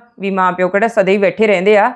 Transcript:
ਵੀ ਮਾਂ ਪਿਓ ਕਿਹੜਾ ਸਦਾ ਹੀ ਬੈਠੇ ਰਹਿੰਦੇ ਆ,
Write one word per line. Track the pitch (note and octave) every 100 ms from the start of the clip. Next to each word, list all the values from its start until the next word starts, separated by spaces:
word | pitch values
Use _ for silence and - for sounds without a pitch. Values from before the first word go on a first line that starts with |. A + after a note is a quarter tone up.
| - -
ਵੀ | G3
ਮਾਂ | F#3+ F#3
ਪਿਓ | F3 F3+
ਕਿਹੜਾ | G3 A3
ਸਦਾ | A3 F#3
ਹੀ | G3+
ਬੈਠੇ | F#3+ E3+ A3
ਰਹਿੰਦੇ | F#3 F#3+ G#3+
ਆ, | A#3